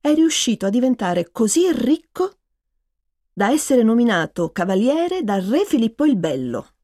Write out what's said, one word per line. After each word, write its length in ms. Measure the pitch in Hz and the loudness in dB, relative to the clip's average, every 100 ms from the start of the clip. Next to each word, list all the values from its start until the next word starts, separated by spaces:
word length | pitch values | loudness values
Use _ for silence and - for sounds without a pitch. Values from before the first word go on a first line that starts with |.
è 120 | 294 | 0
riuscito 540 | 311 320 - - 214 196 | 2 2 2 -2 -2 0
a 40 | |
diventare 600 | 226 262 247 190 175 170 | 0 0 0 -2 -2 -4
così 400 | - 220 320 359 | -2 0 2 2
ricco 640 | 311 254 320 _ - 370 _ _ _ _ _ _ _ _ _ _ | 0 0 -2 _ -6 -6 _ _ _ _ _ _ _ _ _ _
da 180 | - 202 | -4 0
essere 320 | 302 - 262 | 0 2 2
nominato 680 | 220 233 240 185 156 - 165 | 4 4 2 0 -2 -4 -6
cavaliere 720 | - 175 190 240 302 349 370 | -4 -2 0 2 0 -2 -4
dal 200 | 226 196 | -2 -4
re 220 | 185 285 | -2 -2
Filippo 400 | 403 285 226 - | 0 0 -2 0
il 120 | 302 220 | 0 0
Bello. 580 | 160 135 127 113 - _ | -2 -4 -6 -8 -10 _